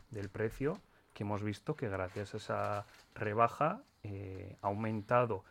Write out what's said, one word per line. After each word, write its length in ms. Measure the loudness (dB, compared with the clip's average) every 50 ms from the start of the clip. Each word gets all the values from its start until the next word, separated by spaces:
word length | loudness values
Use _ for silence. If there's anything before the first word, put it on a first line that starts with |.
| -18 -12 -8
del 160 | -6 -6 -6
precio, 500 | -2 0 0 0 0 0 -2 -2 -2 -4 -8 -16 -20 -20 _ _ _
que 100 | -6 -2
hemos 200 | -2 -2 0 0
visto 320 | -2 -4 -2 -4 -6 -4
que 120 | -2 -2 -2
gracias 460 | 0 0 -2 -2 -2 -4 -6 -6 -6
a 20 | -8
esa 480 | -4 -2 -2 0 0 0 0 -2 -4 -8 -14 -20 -20 -18 -8
rebaja, 680 | -4 -2 0 4 6 6 4 6 4 2 2 2 0 -6 -12 _ _ -10
eh, 540 | -8 -8 -6 -8 -8 -8 -10 -10 -12 -10 -2 0
ha 40 |
aumentado 800 | 0 0 2 0 0 0 -2 2 4 6 6 6 4 2 -2 -4 -10